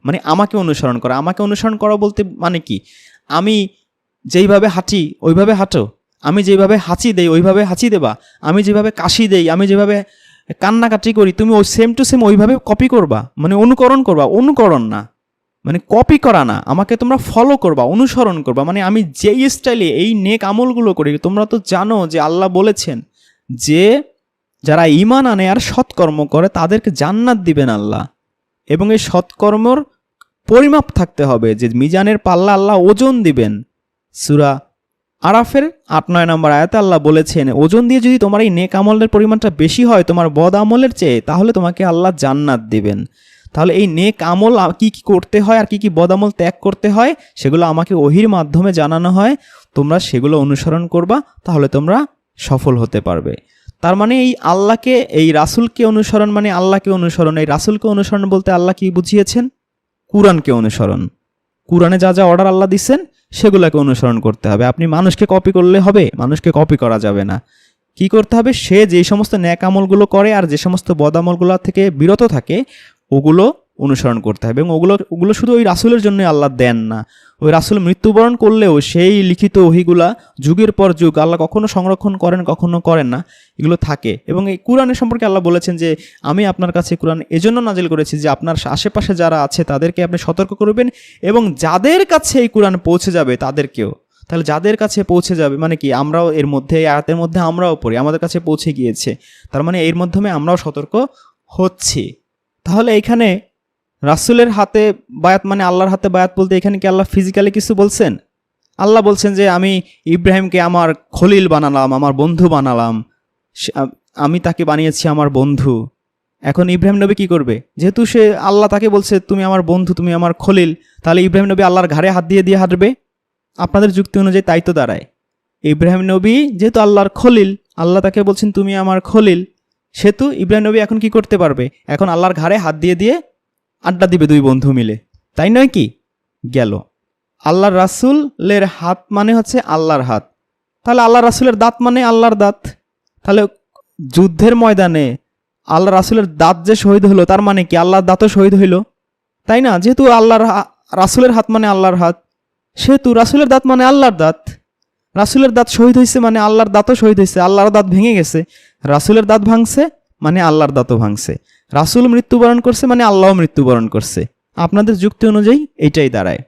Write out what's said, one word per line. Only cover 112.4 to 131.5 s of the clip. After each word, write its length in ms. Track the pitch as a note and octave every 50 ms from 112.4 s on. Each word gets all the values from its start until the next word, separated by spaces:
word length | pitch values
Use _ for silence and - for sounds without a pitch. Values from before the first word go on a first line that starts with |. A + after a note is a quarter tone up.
| F#3 F3
বানালাম, 560 | D#3+ D3 C3+ C3 B2 A#2 A#2 A2+ A2+ A2 A2 _ _ _ _ _ _ _ _ _ _
সে, 180 | - - - -
আ-, 120 | C#3 C#3 C3 - _ _ _ _
আমি 260 | - D3 C#3+ E3 F3+
তাকে 240 | E3+ E3+ E3 - E3+
বানিয়েছি 440 | D3+ D3+ D3+ D#3+ D#3+ D3+ - - E3
আমার 220 | D3 D3+ D3+ C#3+
বন্ধু।" 580 | C#3 C3 C3 D3 C#3+ C#3 C3+ C#3 B2 A2+ A2+ C3+ _ _ _ _ _ _ _ _ _ _
এখন 300 | - C#3+ - - F3+ F3+
ইব্রাহিম 300 | F3+ F3+ E3+ G3 G3+ G3+
নবী 140 | G3+ G3 G#3
কি 120 | - G3
করবে? 340 | F3+ F3 E3 C#3 B2 A2 A2+ - _ _
যেহেতু 300 | - D#3 F#3 F#3+ - A#3
সে, 300 | G#3+ - A#3+ G#3+ G#3 G#3
আল্লাহ 320 | - - G3 G3 G#3 G#3+ G3+
তাকে 200 | G3+ G#3 G#3+ A3
বলছে, 320 | G3+ G3+ G3 - G#3 F#3+
"তুমি 240 | F#3 - - F#3+ F#3+
আমার 180 | F#3+ F#3+ F#3+ F3+
বন্ধু, 320 | D#3+ E3+ F3+ F#3 F3 F3+
তুমি 180 | - F3 F3 E3+
আমার 220 | E3+ F3 E3+ E3+
খলিল", 400 | _ - - G3 F#3+ F3 E3 D#3 - _ _ _ _ _
তাহলে 200 | E3 E3 F#3 F3+
ইব্রাহিম 280 | F#3+ E3 G3 G3 G3
নবী 120 | G3 F#3 G3
আল্লাহর 260 | F3+ F3+ F#3 F3+ E3+
ঘাড়ে 220 | D3 D3+ E3 F#3+
হাত 140 | F#3+ F3+ E3+
দিয়ে 180 | E3 F#3+ G3 F#3
দিয়ে 140 | F3+ F#3+
হাঁটবে? 380 | F#3+ F#3 F3+ F3+ F3+ G3 G#3+ C4 _ _ _ _ _ _ _ _ _ _ _ _
আপনাদের 360 | - F#3 F3 - G3 G#3 G#3+ F#3
যুক্তি 260 | F#3+ G3 - - G3
অনুযায়ী 240 | G3 F#3+ F#3 G3 F#3+
তাই 180 | - D#3+ E3+
তো 120 | E3+ - F3
দাঁড়ায়। 320 | D#3+ C3 A2+ F#2+ F2 - _ _ _ _ _ _ _ _ _ _ _ -
ইব্রাহিম 380 | D3 D3+ D3+ E3 F3 F#3 F#3
নবী 480 | F#3 F#3+ F#3+ F#3 F#3 A3 A#3 C4+ D4+ D4
যেহেতু 320 | A3+ F3 G3+ A3+ A3+ A3+
আল্লাহর 280 | G#3+ G#3 G#3 G3+ G3 G3
খলিল, 480 | - - - B3 B3 A3+ G3 F#3+ G3 - _ _ _
আল্লাহ 260 | - E3 E3+ F3+ G3 F#3
তাকে 200 | G3 F#3+ G#3+ G3+
বলছেন, 300 | G3 G3+ G3+ - G#3+ G3
"তুমি 240 | - G3 G3 G3
আমার 240 | F#3+ F#3+ F#3+ F#3+ F#3
খলিল", 440 | F3+ - - A3 G#3+ G3+ F3 F3 F#3 - _ _ _ _ _ _ _ _ _
সেহেতু 400 | - - G3+ G3+ - C4+ C#4+ -
ইব্রাহিম 360 | - - F3 G#3 G#3+ G#3+ G#3+
নবী 100 | G#3+ A3
এখন 200 | G#3+ G3+ A3 A3
কি 120 | G#3+ A3
করতে 280 | - A3+ G#3 - A3 F#3+
পারবে? 300 | F3 D#3